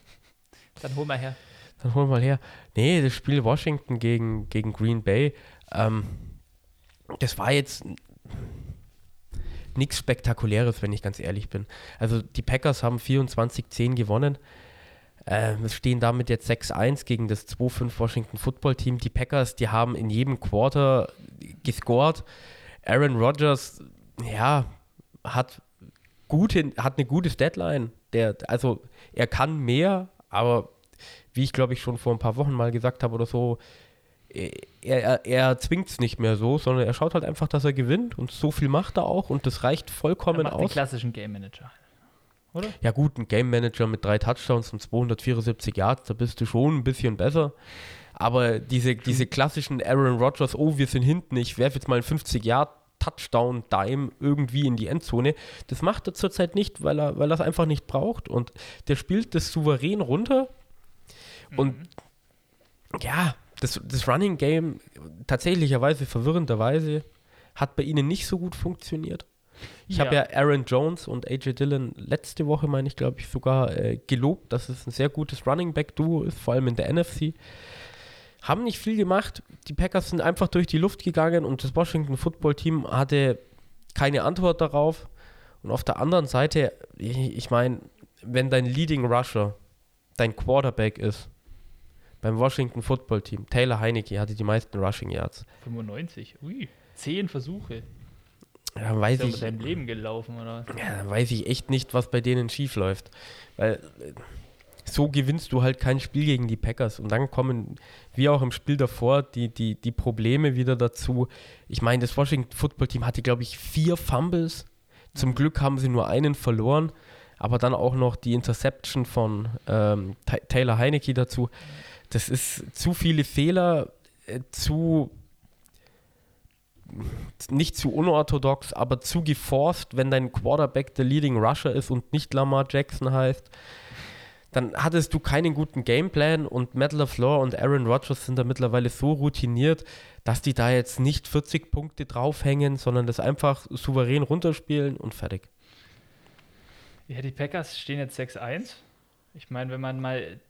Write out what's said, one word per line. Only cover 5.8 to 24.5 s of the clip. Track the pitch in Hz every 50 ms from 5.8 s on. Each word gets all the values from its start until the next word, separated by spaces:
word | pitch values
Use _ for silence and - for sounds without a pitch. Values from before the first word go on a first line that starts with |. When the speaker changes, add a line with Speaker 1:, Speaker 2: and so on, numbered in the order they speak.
| 110 110 110 107 101 - - - - - - - _ _ _ _ _ _ _ _ _ _ _ _ _ - - -
Speaker 2:
das | 131 120 -
war | - 95 123
jetzt | 139 143 139 - - - -
n-, | - - - _ - - - - - - - - - - - - - - - - - _ - - - - - - - - - - - - - - - -
nix | 131 139 - - -
Spektakuläres, | - - 123 - - 123 120 - 120 107 104 110 123 120 110 -
wenn | - 101 104
ich | 101
ganz | - 98 101 -
ehrlich | - 87 95 104 107
bin. | - - 98 101 - - - - - - -
Also | 117 110 113 113
die | - - - -
Packers | - - 131 131 - 151 127 -
haben | - 120 123 113
vierundzwanzig | - - 131 139 131 127 - 117 113 117 - - - -
zehn | - - 120 123 131
gewonnen. | 120 110 101 104 117 143 143 139 - - - - - - - - - - - - - _ _ _ - -
Ähm, | - 101 107 113 110 107 104 113
es | 110 -
stehen | - - 127 123 120
damit | 117 117 120 123 120 120
jetzt | 117 - -
sechs | - 117 - - -
eins | - - 110 127 139 135 -
gegen | - 120 113 113
das | 107 107 - -
zwei | - - - 127 123
fünf | - - 123 120 - -
Washington | 113 113 - 120 110 - -
Football | - - - - - - 139 127
Team. | - - 127 123
Die | 120 - 117
Packers, | - - 123 - 147 139 127 117 -
die | - 120 104
haben | 110 113 120 123 117
in | - 110 107
jedem | 107 113 131 139 131 -
Quarter | - - 104 104 123 135 - 147 139 135 131 120 - - - - - - - - - - - - -
gescored. | 131 - - - - 117 123 143 160 160 - - - - - - - - - - - - - -
Aaron | - 110 131 147 143 123
Rodgers, | 113 117 131 147 143 151 147 139 127 - - - - - 65 - - - - - - 120
ja, | 113 107 104 117 139